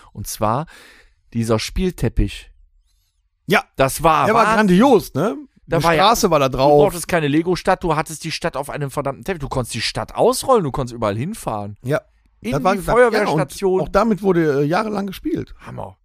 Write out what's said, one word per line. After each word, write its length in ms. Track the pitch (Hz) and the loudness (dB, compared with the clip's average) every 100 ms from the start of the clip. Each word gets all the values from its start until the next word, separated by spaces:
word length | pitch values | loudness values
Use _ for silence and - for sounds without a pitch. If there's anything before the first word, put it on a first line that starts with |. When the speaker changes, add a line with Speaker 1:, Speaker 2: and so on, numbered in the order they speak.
| - | -20
Speaker 1:
Und 140 | - 98 | -14 -12
zwar 380 | - 107 120 156 - - - _ _ _ | -4 -2 -2 -4 -12 -20 -20 _ _ _
dieser 240 | 117 113 110 | -4 0 0
Spielteppich. 920 | - - 185 - 120 - 104 - - _ _ _ _ _ _ _ _ _ - | -2 -4 -4 -2 -2 0 -2 -4 -18 _ _ _ _ _ _ _ _ _ -2
Speaker 2:
Ja. 180 | 196 - - | -2 0 0
Speaker 1:
Das 260 | 135 - | 0 2
war 220 | 165 156 139 | 2 4 4
Speaker 2:
Der 80 | 226 | 4
war 60 | |
Speaker 1:
Wahnsinn. 120 | 214 220 | 4 4
Speaker 2:
grandios, 560 | 214 180 262 220 127 | 4 6 6 4 2
ne? 240 | 131 190 277 294 _ - | -4 -4 -4 -12 _ -4
Speaker 1:
Da 100 | - | 0
Speaker 2:
Eine 60 | 151 | 2
Speaker 1:
war 80 | 160 | 4
ja 80 | |
Speaker 2:
Straße 280 | 196 233 202 | 4 4 2
war 80 | 156 | 2
da 100 | 135 | 2
Speaker 1:
Du 80 | 127 | 2
Speaker 2:
drauf. 240 | 139 147 | 4 6
Speaker 1:
brauchtest 240 | 147 175 - | 6 2 -2
keine 200 | 175 147 | -2 0
Lego-Stadt, 520 | 147 165 175 - 185 | 0 0 -2 0 -2
du 120 | 175 151 | 0 -2
hattest 280 | 165 156 165 | -4 -8 -10
die 60 | |
Stadt 260 | - 170 131 | -6 -6 -6
auf 120 | 143 | -8
einem 200 | 120 143 | -8 -8
verdammten 320 | - 139 135 | -6 -6 -6
Teppich. 160 | 139 185 | -8 -8
Du 60 | 135 | -6
konntest 240 | - 120 | -6 -6
die 80 | 117 | -6
Stadt 340 | - - 110 - | -6 -6 -8 0
ausrollen, 480 | 170 254 - 247 156 | 0 0 2 2 0
du 60 | |
konntest 220 | 123 123 120 | -4 -8 -4
überall 200 | 110 101 | -4 -2
hinfahren. 600 | 147 220 - 110 104 104 | -6 -8 -8 -8 -8 -10
Speaker 2:
Ja. 180 | 123 147 - _ _ _ | -6 -6 -6 _ _ _
Speaker 1:
In 120 | 220 | -6
Speaker 2:
Das 120 | 240 | -2
war 120 | 185 196 | -2 -2
Speaker 1:
die 100 | 170 | 0
Speaker 2:
da, 60 | |
Speaker 1:
Feuerwehrstation. 840 | 220 247 214 208 160 156 - 190 185 | 2 4 2 0 -2 -2 -4 -2 -2
Speaker 2:
ja, 40 | |
und 60 | 160 | 0
auch 20 | |
damit 300 | 196 226 190 | 0 0 0
wurde, 400 | 196 170 156 139 | 0 2 2 0
äh, 40 | 147 | 0
jahrelang 420 | 180 220 208 202 | -2 -2 -4 -6
gespielt. 480 | 185 311 320 - - | -8 -6 -6 -6 -14
Speaker 1:
Hammer. 380 | - 127 101 98 | -18 -14 -14 -16